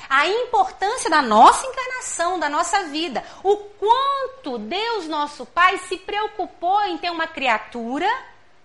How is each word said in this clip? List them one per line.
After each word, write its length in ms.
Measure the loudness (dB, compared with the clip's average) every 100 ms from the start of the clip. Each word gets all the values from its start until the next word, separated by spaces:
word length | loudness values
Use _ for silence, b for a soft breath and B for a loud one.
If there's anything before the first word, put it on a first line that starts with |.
| B
A 200 | 2 2
importância 800 | 0 0 0 0 -2 -4 -2 0
da 140 | 2
nossa 440 | 4 8 10 8 0
encarnação, 720 | -8 -8 -8 -8 -4 -2 -2
da 100 | -2
nossa 360 | -2 0 -2
vida. 400 | -2 -6 -6 -6 B B
O 140 | 0 0
quanto 1040 | -2 -4 2 2 2 -2 -4 -8 -10 -8
Deus, 480 | -6 -4 -4 -4 -4
nosso 400 | -6 -6 -8 -6
Pai, 320 | 2 2 2
se 180 | -6 -10
preocupou 840 | -6 -6 -4 -6 -10 -6 -2 0
em 160 | 0 -4
ter 120 | -6
uma 160 | -4 -6
criatura 800 | -2 0 0 -2 -10 -8 -4 -2 -4 -8 -20 _ _